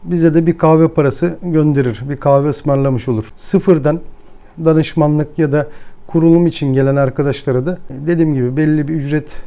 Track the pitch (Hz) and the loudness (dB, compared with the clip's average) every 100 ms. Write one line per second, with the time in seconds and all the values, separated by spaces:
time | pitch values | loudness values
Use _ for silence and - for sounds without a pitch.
0 | - 175 165 156 165 165 160 160 160 160 | -2 2 4 4 2 2 2 4 4 2
1 | 139 - 175 165 180 156 151 139 127 104 | 0 0 -4 -4 -2 0 2 2 0 -4
2 | 131 139 147 139 147 131 143 139 139 127 | -8 -4 2 2 2 -2 -2 0 0 -2
3 | 131 113 - - - 196 - 160 139 165 | -2 -4 -4 -12 -2 0 2 2 2 -2
4 | - - - - - - 160 160 - - | -6 -16 -20 -20 -20 -2 2 2 2 0
5 | 151 151 151 - 151 147 147 - - - | 2 2 -2 -2 0 0 -2 -10 -16 -16
6 | - 165 165 170 170 - 143 131 139 139 | -4 2 4 4 2 0 -2 2 2 2
7 | 139 131 143 - - 127 135 180 - 135 | 0 0 -2 -2 -2 -2 -2 -6 -10 -8
8 | 151 170 160 139 123 131 156 151 143 160 | -2 0 2 0 -2 0 0 0 -2 -4
9 | 139 151 151 - | -2 -4 -4 -10